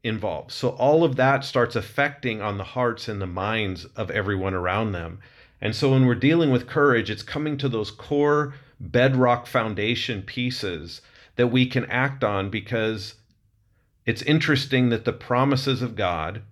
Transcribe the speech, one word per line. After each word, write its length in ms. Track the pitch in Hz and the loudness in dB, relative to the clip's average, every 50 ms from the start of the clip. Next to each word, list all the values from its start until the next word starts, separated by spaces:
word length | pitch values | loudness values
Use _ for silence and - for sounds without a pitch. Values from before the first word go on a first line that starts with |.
| - | -4
involved. 480 | 117 110 110 110 101 82 73 - - | -4 -4 -4 -4 -6 -6 -6 -10 -12
So 180 | - - - - | -10 -4 -4 -4
all 340 | - - 120 139 151 - 170 | 0 2 2 4 4 4 4
of 120 | 151 131 | 2 2
that 280 | 127 127 135 139 135 135 | 2 2 2 2 2 -2
starts 320 | - - 131 120 113 - | -2 2 2 2 2 0
affecting 640 | 113 104 - - - 139 143 139 - - 123 110 107 | -6 -6 -4 -2 -2 -2 -2 -2 -4 -6 -4 -4 -2
on 200 | 101 107 101 98 | -4 -4 -4 -4
the 40 | 95 | -6
hearts 440 | - - 127 123 120 113 - - | -6 -4 0 0 0 -2 -4 -8
and 120 | - 107 101 | -6 -6 -4
the 60 | 95 | -6
minds 600 | 90 87 95 95 104 110 113 107 95 92 85 - - _ | -4 -4 -4 -2 -2 -2 -2 -2 -2 -4 -6 -10 -14 _
of 160 | - 107 92 | -8 -6 -2
everyone 420 | - 104 98 101 101 95 92 98 95 | -2 -2 -2 0 -2 -2 -2 -2 -2
around 380 | 90 90 90 95 107 113 110 | -2 -2 0 0 0 -2 -2
them. 300 | 95 85 82 85 87 101 - - _ - - _ _ _ | -4 -6 -8 -10 -12 -14 -18 -20 _ -20 -20 _ _ _
And 160 | - 107 107 | -4 -4 -2
so 140 | - 147 135 | 0 2 4
when 160 | 135 131 131 | 4 6 6
we're 80 | 123 123 | 4 4
dealing 380 | - 131 143 160 170 165 143 | 4 4 4 4 6 4 4
with 160 | 127 120 - | 4 2 0
courage, 420 | - - 160 147 143 123 113 107 104 | -2 0 2 4 4 4 4 2 -2
it's 140 | 107 104 - | -6 -8 -8
coming 340 | - - 156 151 151 147 | -8 -6 -4 -4 -4 -4
to 100 | 139 139 | -2 -2
those 220 | 135 117 110 104 - | -2 -2 -2 -4 -6
core 640 | - - - - 147 143 147 147 147 147 147 135 139 - - _ _ _ | -8 -16 -6 -2 2 2 4 4 4 2 0 -2 -6 -16 -20 _ _ _
bedrock 680 | - 85 - 120 127 135 131 127 127 123 120 117 - | -12 0 2 4 4 4 4 4 4 4 4 2 -2
foundation 760 | - - 127 113 110 104 98 104 110 120 110 - - 117 98 | -2 -2 -2 0 0 -2 -2 0 0 0 -2 -2 -4 -4 -6
pieces 800 | 95 - - 123 123 123 123 - - 98 87 78 78 85 - - _ _ _ - - _ _ | -8 -8 -6 -4 -4 -4 -4 -4 -4 -6 -6 -6 -10 -14 -16 -18 _ _ _ -20 -20 _ _
that 120 | - 123 | 0 2
we 180 | 123 113 127 127 | 4 4 4 2
can 200 | 123 - - 135 | 4 2 -2 -2
act 380 | - - 123 131 143 139 135 123 | 0 -2 0 0 -2 -2 -2 -2
on, 280 | 104 101 98 98 101 | 0 0 0 -2 -2
because 640 | 104 107 98 - 127 113 110 110 110 104 98 - - _ _ _ _ _ _ _ _ _ _ _ _ _ _ _ _ _ _ | -4 -6 -6 -4 -2 0 0 0 -2 -4 -8 -12 -16 _ _ _ _ _ _ _ _ _ _ _ _ _ _ _ _ _ _
it's 160 | - 113 - | -2 -2 -2
interesting 680 | - - 151 160 156 - 147 135 139 - 135 127 127 120 | 0 2 2 2 4 2 2 0 0 0 2 2 4 4
that 140 | 117 107 - | 2 2 0
the 100 | 120 - | -4 -4
promises 680 | - - - 123 123 131 143 139 135 - 139 131 - | -4 -4 0 2 2 4 2 2 2 0 0 -2 -2
of 140 | 127 117 110 | -2 -6 -2
God 480 | - 98 90 87 78 78 82 101 107 - - | -2 0 0 0 -2 -4 -6 -6 -10 -14 -16